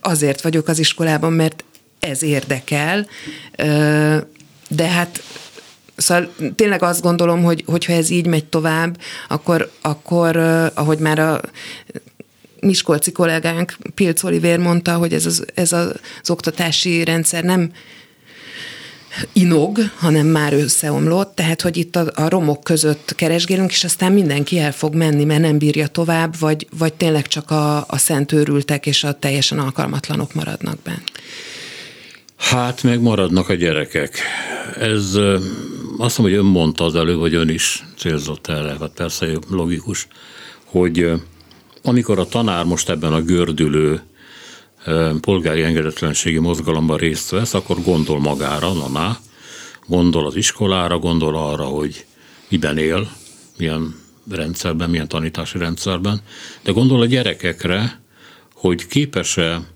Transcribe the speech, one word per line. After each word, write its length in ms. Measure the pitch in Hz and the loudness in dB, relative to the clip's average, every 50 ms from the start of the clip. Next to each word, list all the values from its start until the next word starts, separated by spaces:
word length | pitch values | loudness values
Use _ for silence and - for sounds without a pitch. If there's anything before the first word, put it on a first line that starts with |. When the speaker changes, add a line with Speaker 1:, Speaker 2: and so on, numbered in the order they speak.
Speaker 1:
azért 400 | _ 190 170 151 147 143 139 - | _ 0 0 2 2 0 0 0
vagyok 280 | - 165 156 165 156 - | -2 0 0 0 0 0
az 100 | 165 156 | 0 2
iskolában, 540 | 160 - - - 170 160 156 147 156 165 165 | 2 0 0 0 0 0 2 2 2 2 2
mert 320 | 160 160 160 - - - _ _ - _ _ _ _ | 2 2 0 -2 -6 -20 _ _ -20 _ _ _ _
ez 220 | - 170 139 135 160 | -6 -6 -4 -2 0
érdekel, 840 | 151 147 135 123 - 143 127 131 - 151 147 147 156 180 208 208 208 - - - 156 156 - - - _ | 0 0 0 0 -2 -4 -4 -2 -4 -2 -2 0 0 0 -2 -4 -6 -10 -16 -16 -16 -16 -16 -18 -18 _
ö, 600 | - - 151 151 147 151 151 151 151 151 151 156 151 156 - - - - - _ - - - | -2 0 2 4 4 4 4 4 4 4 4 2 2 0 -4 -14 -20 -20 -20 _ -20 -10 -6
de 180 | - 151 170 170 | -2 0 0 2
hát, 340 | 180 175 175 170 - - - - - - - - - - - - - _ _ - _ | 2 0 0 -2 -6 -14 -14 -14 -18 -18 -18 -18 -20 -20 -20 -20 -20 _ _ -20 _
szóval 360 | - - - 175 175 175 - - - 160 143 - | -4 0 2 2 2 2 0 -6 -6 -6 -6 2
tényleg 280 | - 226 208 202 175 185 | 2 2 2 4 2 2
azt 200 | 175 175 175 170 | 0 0 2 2
gondolom, 400 | 175 175 170 175 170 170 170 170 | 2 2 4 4 2 4 4 4
hogy, 200 | 170 170 160 - | 4 2 0 -2
hogyha 260 | - 160 175 - - 170 | -2 -2 -2 0 0 2
ez 180 | 170 160 160 | 2 2 2
így 160 | 175 175 170 | 2 0 2
megy 180 | 175 165 156 151 | 2 2 2 0
tovább, 540 | 156 - 165 156 165 160 160 165 170 170 175 - - - - - - | 0 -2 0 0 2 0 0 0 -2 -4 -8 -12 -16 -14 -14 -8 -6
akkor, 420 | - 151 - - 175 165 156 - - - | -6 -4 0 2 2 2 0 -2 -8 -6
akkor, 560 | - 156 147 147 _ - 175 170 170 165 165 | -4 -4 -4 -4 _ -2 0 2 2 2 2
ö, 300 | 165 165 165 165 165 165 160 - | 2 2 2 2 2 2 0 0
ahogy 240 | - 151 151 156 156 | -2 0 0 2 2
már 200 | 160 156 156 156 | 2 0 2 2
a 220 | 156 160 156 - - - - - - - - - - _ - - _ - _ _ - _ _ _ _ _ _ - | 2 0 0 -2 -4 -8 -14 -14 -16 -16 -16 -18 -18 _ -16 -16 _ -18 _ _ -20 _ _ _ _ _ _ 0
miskolci 520 | - 196 190 - - - 160 151 156 - 175 | 0 2 2 2 2 0 0 2 0 -2 0
kollégánk, 640 | - 180 165 160 165 160 165 165 165 180 175 - - - - - | 0 0 2 2 0 -2 -2 -2 -2 -4 -4 -6 -12 -14 -14 -2
Pilc 280 | - 202 175 165 - - | 0 2 2 2 0 0
Olivér 360 | 185 170 170 165 170 170 170 | 0 0 2 2 2 2 4
mondta, 360 | 175 175 170 175 170 175 170 | 4 2 2 2 2 2 0
hogy 160 | 170 170 165 165 | 2 0 0 0
ez 140 | 156 160 | 0 0
az, 180 | 170 170 - - - - | 0 -2 -4 -4 -6 -2
ez 180 | - 180 160 175 | -2 0 0 2
az 180 | 170 175 - - - - - - - - - | 0 -2 -2 -4 -8 -12 -18 -20 -12 -2 -2
oktatási 760 | 175 165 - 170 156 - 180 165 151 - - 185 170 165 165 | -2 -2 -2 -6 -4 -2 -2 0 0 0 0 0 0 0 0
rendszer 400 | 165 165 165 160 - - 170 165 | 0 0 0 0 0 -2 0 0
nem 260 | 180 185 185 175 165 175 - - - - - - _ _ _ _ - - - - - - - - - - - - - - - - - - - - - - | 2 2 2 2 0 -4 -12 -20 -20 -20 -20 -20 _ _ _ _ -20 -20 -20 -20 -20 -18 -16 -16 -16 -16 -16 -18 -20 -20 -20 -20 -16 -10 -10 -10 0 2
inog, 460 | 208 180 175 165 151 147 185 208 220 220 208 - | 4 4 6 6 4 4 2 2 0 0 -2 -2
hanem 300 | - 170 170 151 156 147 | -2 2 4 4 4 4
már 260 | 156 160 151 151 147 143 | 4 4 2 2 2 2
összeomlott, 840 | 139 147 123 - - - 151 147 139 147 160 165 185 196 196 - | 2 2 2 0 0 0 -2 0 0 2 2 2 0 0 -2 -2
tehát, 260 | - 180 160 165 160 - | -2 0 0 0 0 -2
hogy 140 | 175 165 | -2 -2
itt 200 | 170 170 170 - | -2 -4 -2 0
a, 140 | 175 170 156 - | -2 -2 0 0
a 140 | - 151 160 | 0 0 2
romok 360 | 170 190 170 147 147 - - | 2 2 2 2 0 -2 0
között 500 | - 170 - - 151 151 147 - - 156 | 0 0 2 2 2 0 0 -4 -10 -4
keresgélünk, 560 | - 175 160 165 170 170 170 190 185 190 180 | -2 0 0 2 0 0 0 0 0 0 0
és 140 | - - - | 0 0 0
aztán 280 | 175 - - 190 185 190 | -2 -2 0 2 4 4
mindenki 460 | 202 190 151 139 143 143 - - 175 | 4 4 4 2 0 0 0 0 0
el 140 | 151 147 139 | 0 0 -2
fog 220 | - - 156 151 | -2 -4 -2 0
menni, 300 | 165 165 156 151 147 147 | 2 2 4 4 4 4
mert 160 | 151 156 151 | 4 4 4
nem 180 | 165 160 151 151 | 4 4 4 4
bírja 280 | 151 151 143 147 156 | 4 2 2 2 0
tovább, 520 | 147 - - 170 165 170 165 165 160 165 165 | -2 0 -2 0 0 2 0 0 -2 -2 -2
vagy, 280 | 160 156 156 151 - - - 160 | 0 0 0 0 -4 -12 -4 -2
vagy 160 | 165 160 156 | -2 -2 0
tényleg 320 | - 180 165 160 151 135 | 0 0 2 2 2 0
csak 240 | - - 151 151 - | -2 -6 -6 -4 -2
a, 260 | 160 156 151 147 147 | 0 0 2 2 0
a 200 | 147 - - - | 0 -2 -2 -2
szent 360 | 139 - - 165 139 143 143 156 | -2 0 0 2 0 0 2 2
őrültek 540 | 151 147 143 143 143 139 - 151 139 - | 2 4 4 2 0 0 0 -2 -2 -2
és 180 | 147 143 - - | 0 -2 0 0
a 80 | 147 143 | -2 -4
teljesen 460 | - - 143 135 143 139 - - - | -2 -2 -2 0 0 0 0 0 -2
alkalmatlanok 760 | 143 131 135 - 147 135 - 143 - - 151 147 - 143 - | -4 -4 -2 -4 -4 -2 -4 -6 -4 -4 -4 -4 -4 -4 -4
maradnak 440 | 156 151 - - - - - - - - | -6 -6 -6 -8 -6 -6 -8 -8 -8 -8
benne. 200 | - - 175 - - - - - - - - - - - - - - - - - - - - - - - - _ - _ | -10 -10 -10 -10 -12 -16 -16 -20 -18 -18 -18 -16 -16 -16 -16 -16 -16 -16 -16 -18 -18 -20 -20 -20 -20 -20 -20 _ -20 _
Speaker 2:
Hát, 460 | _ - - - 127 123 123 127 - - | _ -2 0 2 2 0 0 -4 0 2
meg 180 | 127 120 120 | 2 4 4
maradnak 480 | 117 120 110 101 95 87 85 95 90 - | 4 4 4 4 2 4 4 2 2 2
a 60 | 98 | 0
gyerekek. 640 | 85 87 87 78 76 76 - - 80 71 69 - - - - - - - - - - - - - - | 2 2 2 2 0 -2 -2 -2 -4 -4 -2 -6 -8 -6 -6 -6 -8 -8 -8 -10 -10 -10 -12 -8 -4
Ez, 340 | - 110 107 104 101 95 95 | -2 0 0 0 -2 0 2
ö, 200 | 104 104 101 98 92 92 95 95 - - - - - - - - - | 2 4 4 2 2 0 -4 -8 -8 -10 -10 -12 -12 -10 -10 -6 -2
azt 180 | 120 120 - | -2 -2 2
hiszem, 80 | - 117 | 2 4
hogy 80 | 98 92 | 4 4
ön 100 | 104 98 | 4 4
mondta 400 | 98 95 90 82 78 78 - 85 | 4 4 4 4 2 0 0 -2
az 100 | 82 78 | 0 2
előbb, 240 | 82 82 82 87 82 | 2 2 2 2 2
vagy 160 | 82 82 78 | 2 2 2
ön 140 | 85 82 78 | 2 2 2
is 360 | 80 82 - - - - - - - - | 0 0 -2 -2 -4 -6 -10 -16 -18 -8
célzott 480 | - 87 80 76 71 78 76 76 - - | -4 -2 -2 -2 -4 -6 -10 -10 -8 -6
erre, 280 | 82 76 76 76 71 73 | -6 -4 -4 -6 -6 -8
hát 100 | 80 76 - | -10 -10 -8
persze 320 | - 87 85 - - - 82 80 78 80 - | -8 -8 -6 -4 -4 -4 -2 -4 -4 -4 -4
logikus, 560 | 92 92 85 85 87 78 - - 95 - - _ _ - - - - - - - - - _ | -4 -2 -2 -2 -2 -4 -4 -6 -8 -8 -8 _ _ -20 -20 -20 -20 -20 -20 -20 -20 -20 _
hogy, 360 | - - 90 90 90 82 85 | -2 2 2 2 4 2 2
ö, 140 | 87 85 82 82 80 - - - - - - - _ _ _ - _ | 2 2 0 -2 -4 -8 -20 -20 -20 -20 -20 -20 _ _ _ -6 _
amikor 360 | - 123 123 113 117 107 92 | 2 2 2 4 2 0 0
a 80 | 90 | 0
tanár 380 | 82 - 117 113 110 92 87 85 | 0 0 0 0 2 0 0 0
most 240 | 85 87 80 - - | 0 0 0 0 -2
ebben 240 | 92 78 80 80 78 | -2 -2 0 0 0
a 100 | 80 80 | 0 2
gördülő, 800 | 82 90 87 87 82 78 76 82 76 73 78 78 76 78 76 - - _ _ - - - - - - - - - _ _ _ - | 2 2 2 2 0 2 0 0 2 2 2 2 2 0 -2 -6 -14 _ _ -20 -20 -20 -20 -20 -20 -20 -20 -20 _ _ _ -6
ö, 260 | - 80 82 82 80 78 78 | -2 0 0 2 0 0 -2
polgári 420 | - - 98 92 82 82 78 80 80 | 0 2 0 2 2 0 0 2 2
engedetlenségi 760 | 80 82 82 78 80 78 - - 80 73 - - 90 82 80 | 2 2 0 0 -2 -4 -4 -4 -2 -2 -2 -2 0 0 0
mozgalomban 580 | 80 85 85 78 82 80 80 80 80 80 78 | 0 0 0 -2 -2 -2 0 0 2 0 0
részt 340 | 78 - 82 76 78 - - | 0 0 -2 -2 -2 -6 -4
vesz, 240 | - 95 120 - - | -2 -2 -2 0 -2
akkor 280 | 98 - - 90 87 85 | -4 -2 -2 -4 -2 0
gondol 360 | 92 90 78 78 78 78 73 | 2 2 2 2 0 0 0
magára, 520 | 71 73 73 69 73 69 71 76 78 90 95 | 0 0 0 -2 -2 -4 -4 -2 -2 -2 -2
na, 160 | 82 71 67 | -2 -4 -4
na, 300 | 67 73 80 98 120 - - - _ - - - - - - - - - _ | -4 -2 -2 -2 -4 -6 -10 -20 _ -20 -20 -20 -20 -20 -20 -20 -20 -20 _
gondol 400 | - 85 90 87 87 82 85 76 | -2 0 4 4 4 4 2 0
az 100 | 73 69 | -2 -2
iskolára, 640 | 87 113 - - - 107 98 95 92 87 85 87 82 | -2 -2 -2 -2 0 0 0 2 2 0 0 -2 0
gondol 380 | 76 87 85 82 80 78 76 | 0 0 0 2 0 0 0
arra, 280 | 80 80 73 73 76 76 | -2 -2 -2 -4 -4 -4
hogy 400 | 65 69 73 76 76 - - - _ _ _ _ - - - - - | -4 -4 -4 -4 -4 -6 -10 -18 _ _ _ _ -20 -20 -20 -8 -4
miben 300 | - 80 78 78 73 78 | -4 -2 0 0 -2 0
él, 320 | 78 78 82 92 113 110 - - - - - - - - _ | 0 0 0 -2 -4 -6 -10 -18 -20 -20 -20 -20 -20 -20 _
milyen 380 | - 85 80 80 80 80 80 80 - - - _ _ _ - | -6 -4 -4 -2 -4 -6 -8 -10 -14 -20 -20 _ _ _ -12
rendszerben, 600 | 95 85 78 78 85 - - 90 80 80 90 82 | -10 -8 -6 -6 -8 -6 -4 -4 -4 -2 -2 -2
milyen 180 | 85 82 76 76 | -2 -2 -4 -4
tanítási 500 | - 80 78 82 - - 82 - - 90 | -6 -6 -6 -6 -6 -8 -10 -8 -6 -4
rendszerben, 600 | 87 82 85 - - 101 92 85 92 101 104 104 - - - - - - - - - | -4 -4 -4 -4 -4 -4 -4 -2 0 -2 -2 -2 -6 -10 -20 -20 -20 -20 -20 -8 -4
de 100 | - 95 | 0 2
gondol 280 | 107 123 131 135 123 | 4 4 4 6 4
a 60 | 117 | 4
gyerekekre, 920 | 117 127 127 123 107 78 - - 90 82 - - 85 90 98 113 120 - - - _ _ _ - - - - _ _ _ | 4 2 2 0 0 -4 -2 -4 -4 -4 -2 -2 -2 0 0 0 -2 -4 -10 -20 _ _ _ -20 -20 -20 -20 _ _ _
hogy 320 | - - 92 87 85 - | -2 0 0 0 0 -2
képes-e 760 | - - 139 147 139 - 95 85 - - - 85 82 85 85 80 80 - | -2 0 0 0 0 -2 -4 -2 -2 0 0 0 0 0 -4 -6 -12 -18